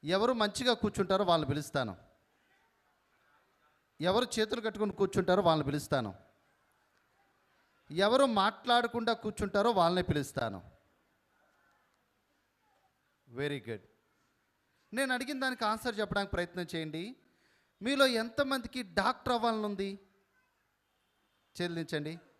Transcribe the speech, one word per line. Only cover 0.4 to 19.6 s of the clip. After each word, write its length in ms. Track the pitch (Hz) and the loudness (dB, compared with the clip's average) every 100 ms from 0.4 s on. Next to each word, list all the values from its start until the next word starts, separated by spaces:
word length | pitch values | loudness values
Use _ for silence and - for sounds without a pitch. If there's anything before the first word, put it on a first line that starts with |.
| 208 208 247 | 0 0 0
కూర్చుంటారో 500 | 233 208 - 190 190 | 0 0 -2 0 2
వాళ్ళని 260 | 190 170 143 | 4 2 2
పిలుస్తాను. 640 | 143 147 143 117 90 - _ _ _ _ _ _ _ _ _ _ _ _ _ _ _ _ _ _ _ | -4 -2 -4 -4 -8 -18 _ _ _ _ _ _ _ _ _ _ _ _ _ _ _ _ _ _ _
ఎవరు 260 | 165 202 247 - | 2 2 2 0
చేతులు 220 | 220 233 | 0 0
కట్టుకొని 300 | 220 202 208 | -4 -2 -4
కూర్చుంటారో 500 | - 196 208 175 185 | 0 0 2 2 4
వాళ్ళని 240 | 180 160 135 | 6 4 2
పిలుస్తాను. 500 | 147 - 139 110 95 _ _ _ _ _ _ _ _ _ _ _ _ _ _ _ _ _ | -4 -2 -2 -2 -8 _ _ _ _ _ _ _ _ _ _ _ _ _ _ _ _ _
ఎవరు 340 | 156 202 254 277 | 0 2 4 4
మాట్లాడకుండా 880 | 214 196 220 - 240 240 233 233 | 4 2 0 2 2 4 -2 -2
కూర్చుంటారో 580 | 226 214 214 208 202 220 | -2 -4 -6 -2 2 2
వాళ్ళని 320 | 208 170 180 | 4 4 2
పిలుస్తాను. 680 | 180 151 135 - 117 98 - _ _ _ _ _ _ _ _ _ _ _ _ _ _ _ _ _ _ _ _ _ _ _ _ _ _ | 0 -2 -2 -4 -6 -6 -16 _ _ _ _ _ _ _ _ _ _ _ _ _ _ _ _ _ _ _ _ _ _ _ _ _ _
Very 280 | 120 143 143 | -8 -6 -6
good. 180 | 107 110 - _ _ _ _ _ _ _ _ _ _ | -8 -12 -12 _ _ _ _ _ _ _ _ _ _
నేను 200 | 220 269 | -6 -2
అడిగిన 260 | 254 262 285 | -2 -4 -4
దానికి 260 | 269 254 220 | -4 -2 -2
ఆన్సర్ 340 | 220 254 208 | -2 -4 -4
చెప్పడానికి 320 | 214 202 196 | -2 -2 -2
ప్రయత్నం 360 | - 175 180 170 165 | -4 -4 -6 -6 -6
చేయండి. 400 | 156 156 196 262 _ _ _ _ _ _ | -6 -8 -10 -14 _ _ _ _ _ _
మీలో 240 | 214 277 269 | -4 4 4
ఎంతమందికి 800 | 233 233 233 277 269 240 254 | 4 -2 -2 -2 -2 -4 -10
డాక్టర్ 500 | 208 165 196 254 - | -4 0 0 0 0
అవ్వాలని 320 | 240 233 220 | 0 2 0